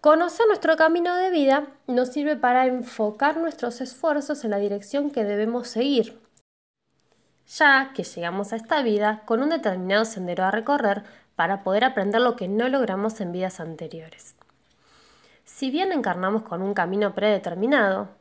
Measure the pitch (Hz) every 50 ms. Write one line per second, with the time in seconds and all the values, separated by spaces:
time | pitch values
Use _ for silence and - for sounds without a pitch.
0 | - 302 311 320 349 349 339 - 466 440 415 427 - 320 320 311 320 320 330 349
1 | 339 359 359 359 370 381 359 320 277 269 269 294 294 - - _ _ - 254 247
2 | 254 254 254 294 285 302 302 - - 247 247 254 262 254 254 254 226 - - -
3 | 220 208 214 - 277 294 311 320 330 330 - - - 240 233 - 262 262 - -
4 | - 330 294 294 285 - 302 294 - 220 208 202 202 208 202 196 202 - - 285
5 | 285 294 285 247 220 202 208 202 214 220 233 247 240 - - 220 247 285 285 240
6 | 220 - - - _ _ _ - _ _ _ _ _ _ _ _ _ _ _ _
7 | _ _ _ _ _ _ _ _ _ _ - - 320 285 277 269 269 269 - -
8 | 175 - - - 170 170 180 196 202 202 233 226 226 - 320 302 269 233 208 208
9 | 208 214 214 214 - - 233 226 269 302 330 320 - 220 185 185 180 185 196 208
10 | 226 226 226 202 185 175 175 180 185 190 196 220 220 247 285 285 240 202 202 202
11 | 202 - - - _ _ _ - 165 170 196 196 - 190 190 208 233 262 254 -
12 | 190 202 208 226 247 247 233 233 190 180 196 214 233 247 262 277 247 208 190 190
13 | 202 220 220 - 196 175 175 180 185 185 180 - 165 165 165 160 165 156 - 165
14 | 160 160 - - - - - _ - _ _ _ _ _ _ _ _ _ _ _
15 | _ _ _ _ _ _ _ _ _ - - - 277 262 254 311 381 381 359 294
16 | - 214 175 175 185 190 208 220 220 - 175 170 190 196 202 196 175 170 190 202
17 | 208 202 196 - 190 214 208 190 - 175 170 180 202 247 285 269 220 196 190 196
18 | 208 190 - _